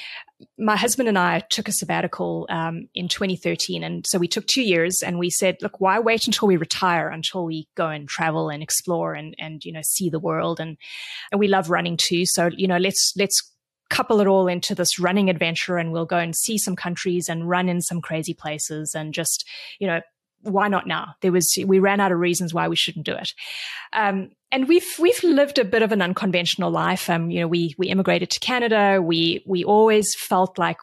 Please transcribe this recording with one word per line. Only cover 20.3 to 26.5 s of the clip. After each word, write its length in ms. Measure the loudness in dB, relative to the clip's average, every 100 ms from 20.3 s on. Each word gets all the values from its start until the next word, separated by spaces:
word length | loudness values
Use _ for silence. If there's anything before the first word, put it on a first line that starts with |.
| _
why 240 | -2 2 2
not 200 | 2 0
now? 260 | -4 -6 -2
There 100 | 2
was, 240 | 2 2 0 4
we 100 | 6
ran 220 | 6 4
out 120 | 2
of 60 | 2
reasons 340 | 2 0 -2
why 160 | -2 0
we 80 | 0
shouldn't 300 | -2 -4 -6
do 80 |
it. 200 | -6 -8 -10 -14 -12 -12 -12 -6
Um, 380 | -2 0 0 -6 _ _
and 160 | -2 4
we've, 200 | 4 4 2
we've 260 | 2 4
lived 360 | 4 4 4 2
a 60 | 2
bit 180 | 2
of 80 | 2
an 100 | 2
unconventional 680 | 0 0 0 0 0